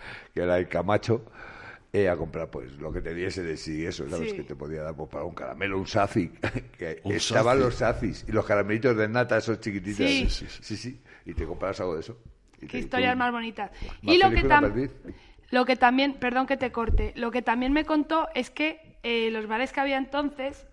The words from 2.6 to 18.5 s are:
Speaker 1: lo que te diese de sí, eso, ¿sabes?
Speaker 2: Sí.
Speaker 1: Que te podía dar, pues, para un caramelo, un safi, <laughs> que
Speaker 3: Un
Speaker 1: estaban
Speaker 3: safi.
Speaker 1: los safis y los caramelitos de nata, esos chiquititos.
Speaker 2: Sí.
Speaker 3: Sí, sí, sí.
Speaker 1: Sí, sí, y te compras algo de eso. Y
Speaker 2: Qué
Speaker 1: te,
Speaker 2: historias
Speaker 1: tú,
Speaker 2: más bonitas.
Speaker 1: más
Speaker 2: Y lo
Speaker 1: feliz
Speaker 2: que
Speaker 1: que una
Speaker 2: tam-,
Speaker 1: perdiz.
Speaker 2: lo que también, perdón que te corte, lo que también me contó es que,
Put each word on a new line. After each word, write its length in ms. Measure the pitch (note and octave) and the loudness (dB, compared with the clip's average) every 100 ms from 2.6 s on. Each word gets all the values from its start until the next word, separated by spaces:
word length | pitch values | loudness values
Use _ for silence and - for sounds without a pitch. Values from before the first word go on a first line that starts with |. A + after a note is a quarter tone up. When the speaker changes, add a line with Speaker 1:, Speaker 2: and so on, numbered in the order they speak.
| B1+ | -12
Speaker 1:
lo 180 | C#2 D#2 | -10 -8
que 80 | E2+ | -6
te 140 | E2 E2+ | -6 -4
diese 260 | F#2 F#2 | -4 -4
de 160 | E2+ D2+ | -4 -6
sí, 280 | D#2+ D#2 E2 | -6 -4 -4
eso, 220 | - C#2 | -6 -6
¿sabes? 240 | E2+ E2 | -4 -4
Speaker 2:
Sí. 40 | F#2+ | -6
Speaker 1:
Que 60 | |
te 120 | C#2+ C2+ | -10 -10
podía 280 | D2 D#2 | -8 -8
dar, 120 | D#2 D2 | -8 -8
pues, 140 | C#2 | -10
para 140 | D2 | -8
un 100 | E2 | -8
caramelo, 460 | E2 C2 C#2 G2 F#2+ | -8 -10 -6 -4 -2
un 80 | F#2+ | -2
safi, 420 | G#2+ G2+ A2 E2 - G#2 | 0 2 2 -2 -4 -6
<laughs> 240 | B2 - - | -6 -8 -10
que 220 | E2+ D#2+ G2 | -10 -6 -4
Speaker 3:
Un 80 | |
Speaker 1:
estaban 420 | G#2 - A2+ A2+ C3+ | -2 2 4 4 4
Speaker 3:
safi. 80 | B2 | 4
Speaker 1:
los 100 | - | 2
safis 500 | A2+ A#2+ G#2+ D#2 - | 0 0 -2 -4 -2
y 40 | |
los 120 | G#2+ - | -2 2
caramelitos 500 | G#2 G2+ A2 B2+ A2 | 2 2 2 2 2
de 120 | G#2+ | 2
nata, 300 | A#2 A#2 A2 | 2 2 2
esos 220 | A#2 G#2+ | 2 -2
chiquititos. 440 | A2+ G2 F#2 G2+ C4+ | -4 -6 -4 0 2
Speaker 2:
Sí. 220 | C#4 - | 4 2
Speaker 3:
Sí, 0 | |
sí, 160 | - - | 0 -4
sí. 120 | - | -14
Speaker 1:
Sí, 160 | - G#2 | -10 -10
sí, 240 | A#2+ C3+ - - - | -8 -12 -18 -18 -10
y 80 | |
te 120 | E2 D#2+ | -6 -6
compras 340 | - F#2 G2 | -4 -4 -4
algo 160 | F#2 D#2+ | -4 -4
de 60 | |
eso. 160 | D#2+ A2+ - - _ - | -6 -14 -20 -20 _ -18
Y 20 | |
Speaker 2:
Qué 60 | - | -10
Speaker 1:
te, 60 | B3 | -8
Speaker 2:
historias 340 | - B3+ B3+ | -4 0 2
Speaker 1:
tú, 60 | B3+ | 2
Speaker 2:
más 120 | B3 | 0
bonitas. 400 | A#3+ A3+ A3 G3+ | -2 -6 -8 -10
Speaker 1:
más 420 | - - - - F4+ | -8 -10 -6 4 6
Speaker 2:
Y 20 | |
lo 60 | F#4+ | 6
Speaker 1:
feliz 60 | E4+ | 6
Speaker 2:
que 60 | |
Speaker 1:
que 40 | G4+ | 6
una 80 | D4 | 6
Speaker 2:
tam-, 40 | - | 6
Speaker 1:
perdiz. 180 | G#3+ - - - - - - - | 2 -2 -6 -16 -18 -20 -20 -2
Speaker 2:
lo 140 | B3 B3 | 2 4
que 100 | B3+ | 6
también, 360 | B3 B3+ C#4 C4+ | 6 6 2 0
perdón 300 | B3 B3 C4+ | 0 0 0
que 100 | C4+ | 0
te 140 | B3 | -2
corte, 420 | A#3+ A3+ - G#3+ - | -2 2 2 2 -2
lo 140 | A#3 | -2
que 120 | B3 | 0
también 280 | A#3+ A#3 B3+ | 0 2 2
me 140 | D4 D#4+ | 2 2
contó 420 | D#4 D4+ D#4+ D#4+ - | 2 2 0 0 -2
es 140 | |
que, 480 | B3 | -4